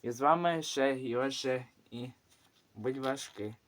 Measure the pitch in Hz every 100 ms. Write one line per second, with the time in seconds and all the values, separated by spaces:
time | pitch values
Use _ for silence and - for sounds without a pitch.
0 | 117 120 143 170 175 165 151 - 135 135
1 | 131 120 135 135 135 127 127 _ _ 120
2 | 123 - _ _ _ _ _ - 127 135
3 | 131 135 - - 107 113